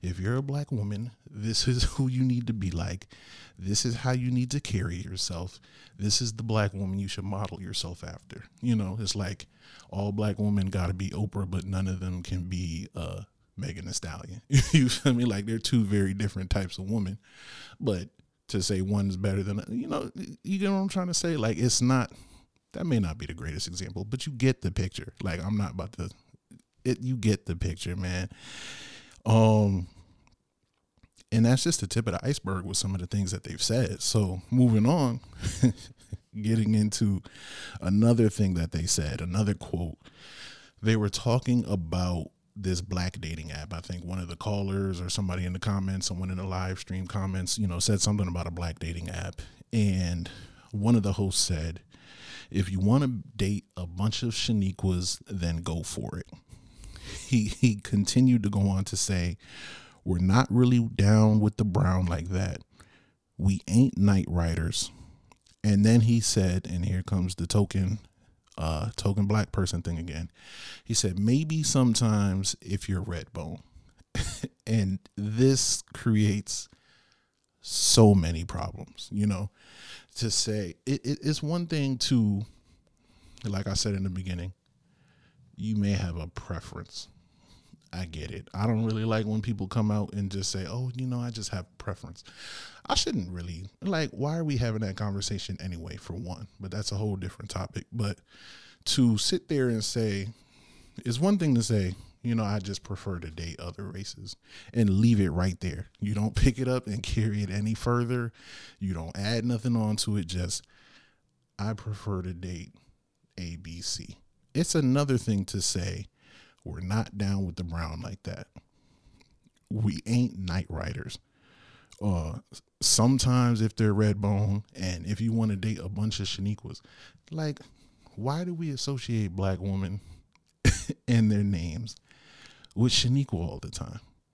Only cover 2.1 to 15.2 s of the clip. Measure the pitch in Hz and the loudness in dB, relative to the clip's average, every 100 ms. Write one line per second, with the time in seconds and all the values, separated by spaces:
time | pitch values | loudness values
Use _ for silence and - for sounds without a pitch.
2.1 | 127 127 123 120 214 98 85 82 90 - | 2 2 2 0 -2 -2 -2 -4 -6 -10
3.1 | - - - - - 92 101 123 117 127 | -20 -20 -20 -20 -10 -2 0 0 -2 -2
4.1 | 127 123 123 123 143 - 104 85 87 90 | 0 0 0 0 -2 -2 -2 -2 -6 -8
5.1 | 92 - 87 90 - - - - - 104 | -6 -6 -6 -8 -12 -20 -20 -20 -4 0
6.1 | 101 120 110 113 110 101 98 98 98 98 | 0 0 -4 0 2 2 0 -4 -2 -4
7.1 | - 95 98 101 - 92 - 85 85 - | -6 -6 -4 -6 -8 -8 -6 -6 -8 -14
8.1 | - - - - _ 120 113 95 107 101 | -16 -16 -18 -18 _ 0 2 0 -4 -4
9.1 | 104 92 98 - _ - - - 98 101 | -2 -4 -6 -12 _ -20 -20 -10 -4 -2
10.1 | 101 107 98 104 101 95 95 90 92 95 | 0 0 2 2 2 2 0 -2 -2 -4
11.1 | - 107 104 92 92 92 95 95 92 92 | -2 -4 -4 -4 -4 -2 -2 -2 -2 -4
12.1 | 90 85 90 87 90 90 82 - - 85 | -6 -4 -6 -4 -4 -4 -6 -8 -8 -8
13.1 | 95 104 _ _ - 139 98 87 92 87 | -8 -12 _ _ -12 -10 -8 -8 -8 -8
14.1 | 78 82 98 - 139 - 160 127 - 139 | -10 -12 -16 2 4 6 4 4 2 2
15.1 | 120 | 2